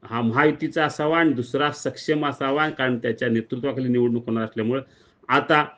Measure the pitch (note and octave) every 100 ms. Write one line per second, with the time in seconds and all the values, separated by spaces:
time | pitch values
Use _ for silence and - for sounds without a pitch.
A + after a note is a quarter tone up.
0 | G#2+ A#2 A#2 A#2 D3+ D3+ D3+ - D3+ -
1 | D3+ E3 E3 B2 A#2 C#3 D3 C#3+ C#3 -
2 | - D3+ D3 C3+ C3+ C#3 D#3 - C3 B2
3 | A#2+ A2+ B2 A2+ A2+ B2 C#3 B2+ B2+ B2
4 | A#2+ A#2 A#2 A2+ A2 - A2 C3 C3 _
5 | _ _ - C3 - D3+ D3